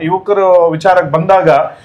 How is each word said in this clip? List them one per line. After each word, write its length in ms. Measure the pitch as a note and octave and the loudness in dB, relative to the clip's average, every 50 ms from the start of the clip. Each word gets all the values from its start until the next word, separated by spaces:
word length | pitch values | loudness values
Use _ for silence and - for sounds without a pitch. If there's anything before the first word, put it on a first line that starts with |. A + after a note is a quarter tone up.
ಯುವಕರು 680 | D#3 D#3+ F#3 F#3+ - G#3 G3+ G3 F#3+ F#3 F3+ F3 E3+ E3 | -4 -6 -6 -6 -4 -2 -2 0 0 2 2 2 2 0
ವಿಚಾರಕ್ಕೆ 420 | D#3+ D#3 - F#3+ F3+ F3+ E3+ C#3+ | -2 -2 0 0 0 0 0 -2
ಬಂದಾಗ 380 | D3 D#3+ D#3+ - G3 F#3+ F3 D#3+ C#3+ C#3 D#3 - - - - | -4 -4 0 2 0 2 2 2 2 2 0 -4 -8 -16 -20